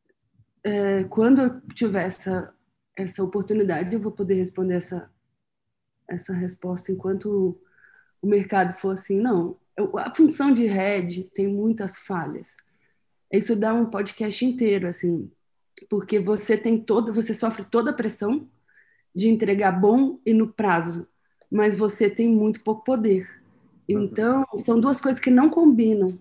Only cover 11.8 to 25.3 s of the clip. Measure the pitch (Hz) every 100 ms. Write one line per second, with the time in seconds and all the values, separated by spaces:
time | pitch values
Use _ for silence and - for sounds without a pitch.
11.8 | 190 - - 180 147 - - - _ _
12.8 | _ _ _ _ _ 196 220 214 220 233
13.8 | 226 202 196 - 214 196 254 254 220 202
14.8 | 175 170 175 170 98 - _ _ _ -
15.8 | - 208 196 214 180 208 - - 226 220
16.8 | 226 220 226 214 226 214 226 220 190 226
17.8 | 233 - 220 - 208 294 - _ _ _
18.8 | _ _ _ 180 220 220 214 196 196 180
19.8 | 208 247 269 - - 220 220 - 208 170
20.8 | 165 170 - _ _ _ - 208 214 190
21.8 | 214 208 208 202 233 220 214 214 214 220
22.8 | - 254 220 190 185 - _ _ _ _
23.8 | - 208 208 - 226 269 269 - 233 233
24.8 | 254 262 269 262 262